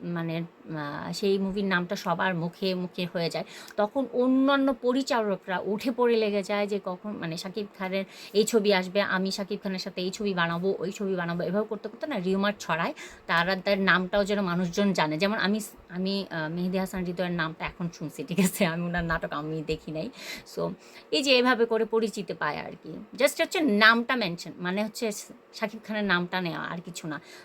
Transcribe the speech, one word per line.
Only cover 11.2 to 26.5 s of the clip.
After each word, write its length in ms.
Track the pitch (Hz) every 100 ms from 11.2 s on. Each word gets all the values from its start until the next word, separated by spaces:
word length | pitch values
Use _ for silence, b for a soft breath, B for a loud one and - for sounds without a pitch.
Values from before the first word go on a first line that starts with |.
| 170 170
এভাবে 240 | 170 196 214
করতে 200 | 208 208
করতে 180 | 220 311
না 120 | 240
রিউমার 340 | 180 196 202 202
ছড়ায়, 360 | - 160 196 311 B B -
তারা 300 | 170 170 190
তার 240 | 202 202
নামটাও 440 | 190 175 180 202
যেন 160 | 196 208
মানুষজন 520 | 190 175 180 185 202
জানে। 260 | 180 156 156
যেমন 200 | 196 220
আমি 220 | 185 214
স-, 100 | 208 - -
আমি, 380 | 180 190 196 190
আহ, 180 | 165 156
মেহেদী 300 | 170 180 190
হাসান 260 | 190 190
হৃদয়ের 280 | 180 180 180
নামটা 320 | 175 160 160
এখন 240 | 156 - 170
শুনছি, 300 | - 151 -
ঠিক 160 | 139 180
আছে? 260 | 185 - 185
আমি 160 | 165
ওনার 220 | 175 175
নাটক 280 | 170 165 -
আমি 300 | 147 151 160 151
দেখি 240 | 156 -
নাই। 200 | 156 214 B B B - -
So, 140 | 170 190 B B -
এই 120 | 302
যে 140 | 277 254
এভাবে 300 | 247 233 226
করে 180 | 220
পরিচিতি 500 | 220 226 226 208 180
পায় 240 | 175 151 147
আর 140 | - 160
কি। 100 | - 170 208 185
Just 260 | 285 -
হচ্ছে 180 | 330 381
নামটা 560 | 302 202 220 233 233 254
মেনশন, 360 | 196 170 - -
মানে 280 | 180 190
হচ্ছে 280 | 220 - 226
স-, 200 | 202 - - -
শাকিব 280 | - 214 220
খানের 200 | - 214
নামটা 360 | 202 180 175 185
নেওয়া, 180 | 175